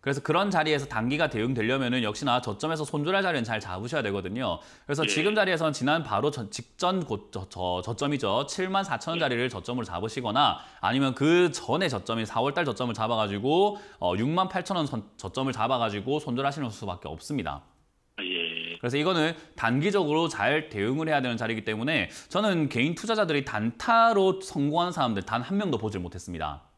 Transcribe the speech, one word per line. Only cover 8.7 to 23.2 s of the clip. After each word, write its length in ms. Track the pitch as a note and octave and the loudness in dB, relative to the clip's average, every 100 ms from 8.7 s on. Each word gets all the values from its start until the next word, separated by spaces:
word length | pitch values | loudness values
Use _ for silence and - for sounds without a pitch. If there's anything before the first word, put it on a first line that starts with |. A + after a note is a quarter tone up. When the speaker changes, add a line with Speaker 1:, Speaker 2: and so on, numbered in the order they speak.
| F#3+ | 0
Speaker 1:
사천 280 | G3 A#2+ - | -2 -4 -4
원 60 | E3+ | -2
Speaker 2:
예. 20 | |
Speaker 1:
자리를 300 | D3+ A#2+ B2+ | 0 0 -2
저점으로 360 | A2 F2 B2 G#2 | -4 -6 -6 -4
잡으시거나, 760 | F2 G#2+ B2 A#2+ G#2 C#3 F2 - - | -4 -4 -4 -2 4 4 2 -8 -4
아니면 320 | F#2 B2+ C3+ | 0 2 2
그 380 | B2 C#3+ F3 F3+ | 2 4 6 4
전에 360 | - - C#3+ F#3 | 2 -2 0 0
저점인 380 | A#2+ - A2+ A2 | -2 -2 -4 -2
사월 280 | A2+ C3 | 0 0
달 120 | D3 D#3+ | 0 -2
저점을 280 | G#2+ B2+ | -2 -4
잡아가지고, 840 | A2+ A2+ A#2 G#2+ G2+ A#2+ D#3+ G3+ G3+ - - | -2 0 2 2 0 2 4 4 2 -14 -4
어, 140 | F2+ F#2 | 0 2
육만 320 | A#2+ E3+ F#3 | 2 2 0
팔천 280 | F#3+ - F3+ | -2 -2 -2
원 100 | D3 | -2
선 160 | A#2+ G#2+ _ | -4 -8 _
저점을 360 | G2 B2+ C3+ | -8 -4 -2
잡아가지고 680 | B2 A2+ C3 A#2 G#2 G#2 D3 | 0 0 2 2 0 -2 -2
손절하시는 500 | D3 A#2+ C#3 C#3+ C3 | -2 -2 -2 -2 -6
수밖에 360 | G#2 G2+ F2+ - | -6 -8 -8 -8
없습니다. 540 | D#2+ - D3 D#2+ C#2+ - _ _ _ _ - | -12 -6 -4 -4 -8 -12 _ _ _ _ -10
Speaker 2:
예. 560 | F#2 F2+ E2 E2 E2 E2+ | -6 -4 -4 -6 -10 -6
Speaker 1:
그래서 180 | B2+ C#3 | -2 0
이거는 380 | D#3 F3+ D#3 - - - | 2 2 2 -2 -12 -2
단기적으로 720 | A#2 B2+ F3 G3+ D#3+ D3+ E3 | 0 2 2 2 2 2 0
잘 400 | - G#2 D3+ D#3 | 2 2 2 0
대응을 400 | G#2+ G2+ C3+ D#3+ | -2 0 0 0
해야 120 | D3 | 0
되는 160 | B2+ A2+ | 0 -2
자리이기 260 | A2+ A2+ | -2 -2
때문에 460 | G#2 G#2+ B2 D#3 E2+ - - | -2 -2 0 0 -2 -6 -6
저는 400 | F#3 G#3 F3+ D3 | 0 2 2 2
개인 260 | B2 C3+ E3 | 2 0 0
투자자들이 500 | A3 A3 | -2 0